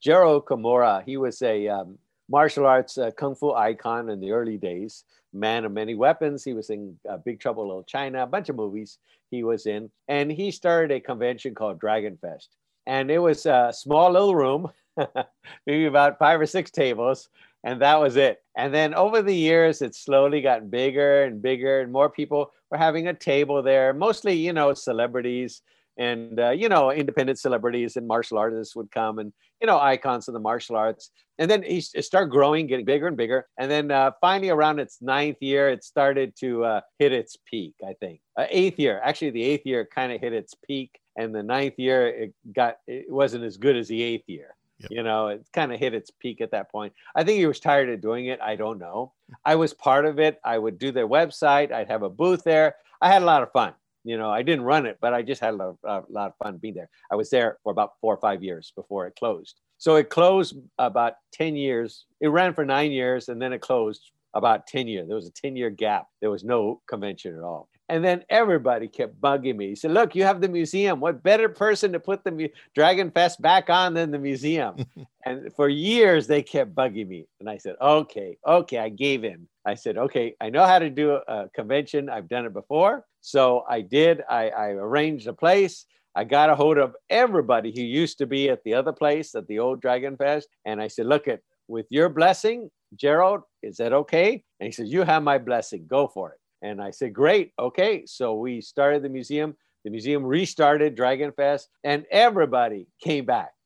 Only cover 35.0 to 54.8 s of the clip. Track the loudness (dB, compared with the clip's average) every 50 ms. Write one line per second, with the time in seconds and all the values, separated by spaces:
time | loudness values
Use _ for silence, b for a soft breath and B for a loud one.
35 | -6 -4 -2 -2 -2 -4 -6 -6 -4 -2 0 2 2 2 0 -2 -6 -6 -2 2
36 | 2 2 2 0 -2 -4 -6 -8 -6 -4 -2 -2 -2 0 -2 -2 -4 _ _ 2
37 | 2 2 2 0 -2 -6 -12 -20 _ _ -10 -10 -10 -10 -14 _ -16 -16 -14 -12
38 | -12 -14 -14 -16 _ _ _ -6 -4 0 2 2 2 2 0 0 0 0 0 0
39 | -2 -4 -4 -2 -6 -6 -4 -2 -2 -2 -2 -2 -4 -4 -4 -4 -4 -6 -6 -6
40 | -6 -6 -6 -6 -6 -6 -6 -6 -8 -10 -16 _ _ -10 -10 -10 -10 -12 _ _
41 | _ _ _ -8 -8 -6 -6 -8 -6 -4 -4 -2 -2 -4 -4 -4 -2 0 2 2
42 | 2 0 -2 -4 -8 -10 -12 _ _ -8 -2 0 0 0 -2 -6 _ -14 -14 -12
43 | -12 -8 -2 0 0 0 0 -4 -8 -10 -8 -2 0 2 2 2 -2 -4 -4 -4
44 | -4 -4 -4 -6 -8 -12 -16 -16 -16 -20 -20 _ _ _ _ _ -18 -12 -10 -6
45 | -4 -2 -2 -2 -2 -2 -4 -8 -12 _ -4 -4 -2 -2 -4 -4 -4 -4 -4 -6
46 | -8 -12 _ _ -12 -12 -8 -8 -6 -6 -6 -6 -8 -8 -10 -10 -10 -12 B B
47 | B B B 0 0 2 2 2 2 0 0 0 0 2 2 4 2 0 -2 -4
48 | -4 -4 -4 -4 -4 -6 -8 -6 -6 -6 -6 -4 -6 -6 -6 -10 -12 -10 -8 -8
49 | -8 -10 _ _ _ B -20 B _ 0 2 2 2 0 -4 -2 0 2 4 4
50 | 2 2 0 2 2 0 0 -2 -4 -4 -2 -2 -2 -4 -6 -6 -8 -4 -2 -2
51 | -2 2 2 2 2 0 -2 -2 2 2 4 4 2 0 -4 -6 -6 -6 -4 -4
52 | -6 -6 -4 -2 0 0 0 0 2 2 4 4 4 2 2 b b b b b
53 | 4 4 6 6 6 6 4 4 2 2 0 0 0 0 -4 _ _ _ _ _
54 | _ -8 -6 -4 -4 -2 -2 -2 0 0 -2 -2 0 0 0 0